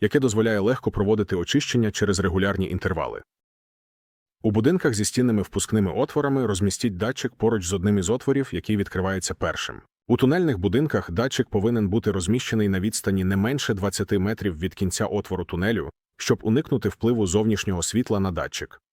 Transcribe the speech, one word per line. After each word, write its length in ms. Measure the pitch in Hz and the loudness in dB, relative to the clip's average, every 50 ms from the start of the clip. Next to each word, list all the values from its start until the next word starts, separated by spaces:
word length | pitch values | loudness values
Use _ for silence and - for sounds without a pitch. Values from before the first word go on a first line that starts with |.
яке 180 | 104 104 - 147 | 0 2 2 2
дозволяє 400 | 131 123 101 110 113 113 110 104 | 2 2 2 2 2 2 2 2
легко 320 | 95 110 131 - - 113 | 2 2 0 0 -2 -2
проводити 440 | - 107 101 101 110 107 101 - 95 | 0 0 2 2 2 2 2 0 -2
очищення 560 | 90 85 - - 143 - - - 123 113 107 | -2 -2 0 0 0 0 2 2 2 2 2
через 280 | 101 - 104 104 95 90 | 0 0 0 2 2 2
регулярні 500 | 95 92 85 95 95 98 95 92 95 - | 0 0 2 2 0 0 0 0 -2 -2
інтервали. 520 | 87 92 - 92 87 82 69 60 53 50 - _ _ _ _ _ _ _ _ _ _ _ _ _ _ _ _ _ _ _ _ _ _ _ | -4 -4 -2 -2 -2 -2 -4 -6 -8 -10 -14 _ _ _ _ _ _ _ _ _ _ _ _ _ _ _ _ _ _ _ _ _ _ _
У 100 | - 110 | -2 0
будинках 420 | 101 110 107 143 180 180 - 151 113 | 2 4 4 4 2 2 2 0 0
зі 120 | 101 104 | 0 -2
стінними 360 | - - 123 127 123 110 104 | 0 0 0 2 2 2 0
впускними 500 | 95 - - 98 - - 110 110 98 90 | -2 -2 -4 -4 -2 0 0 0 2 0
отворами 540 | 76 104 135 - - 151 143 143 139 135 127 | 0 0 -2 0 0 -2 0 0 0 0 0
розмістіть 520 | 104 101 92 101 98 - - - 120 95 | 0 0 0 0 0 0 0 -2 -4 -2
датчик 380 | 87 107 117 131 - - 123 - | -2 -4 -4 -2 -4 -6 -8 -2
поруч 300 | - 107 113 113 107 90 | 0 0 2 2 0 0
з 80 | 85 101 | -2 -2
одним 240 | 92 87 104 104 | 0 2 2 2
із 120 | 101 92 90 | 2 2 2
отворів, 400 | 113 131 - 139 135 139 131 - | 0 0 0 0 0 0 0 -2
який 260 | - 87 - - 107 | -6 -6 -2 0 0
відкривається 560 | 101 98 - - 95 92 95 95 95 - - 85 | 0 0 -2 -2 -2 -2 -2 -2 -2 -4 -6 -4
першим. 480 | - - 82 76 - - - 57 50 - _ _ _ _ | -4 -4 -4 -2 -4 -6 -8 -10 -14 -18 _ _ _ _
У 100 | - 120 | 0 2
тунельних 400 | - 135 127 151 180 180 156 120 | 4 4 4 4 2 2 0 0
будинках 540 | 90 90 101 87 127 156 147 - 101 - - | 0 0 0 2 2 2 0 0 -2 -4 -2
датчик 380 | 85 101 120 139 - - 120 - | -2 -2 -2 0 0 -2 -2 0
повинен 400 | - 104 95 117 120 117 104 92 | 0 0 0 2 2 2 0 2
бути 220 | 95 117 - 107 | 0 0 0 0
розміщений 580 | 95 98 87 87 110 127 - - - 110 107 101 | 0 0 0 0 0 0 0 -2 0 0 2 2
на 100 | 98 92 | 0 0
відстані 440 | 90 110 - - - 107 98 95 92 | 0 -2 -2 -2 -2 0 0 2 2
не 140 | 92 98 | 2 2
менше 360 | 98 98 117 143 139 - - 113 | 2 2 0 0 -2 -2 -2 -2
двадцяти 460 | 92 95 101 - - 101 - 107 98 | -2 -2 -2 -2 -2 -2 0 0 0
метрів 400 | 92 101 90 - - 101 82 76 | 2 0 -2 -2 -2 -4 -2 -2
від 140 | 85 92 - | -4 -6 -4
кінця 320 | - 98 90 - - 110 | -2 -4 -2 -2 -2 -2
отвору 400 | 98 - 101 - - 95 87 85 | -2 -2 -4 -4 -4 -6 -6 -4
тунелю, 440 | - - 85 92 107 117 95 71 71 - _ _ _ _ | -4 -4 -2 0 0 0 -2 -4 -6 -10 _ _ _ _
щоб 220 | - - - 123 - | -4 0 0 0 2
уникнути 480 | - 117 110 139 - - 143 123 - 101 | 2 2 2 2 2 0 -2 0 0 -2
впливу 380 | - - - 113 123 117 104 | -2 0 0 0 2 2 2
зовнішнього 560 | 90 85 104 110 113 107 95 - 104 92 87 80 | 2 2 2 2 2 0 0 -2 -2 -2 -2 -4
світла 360 | - - 113 123 - 110 101 | -2 -2 -2 0 0 0 0
на 120 | 95 95 | 0 -2
датчик. 500 | 85 80 69 65 - - - - - - _ _ | -2 -4 -6 -6 -8 -10 -10 -12 -14 -20 _ _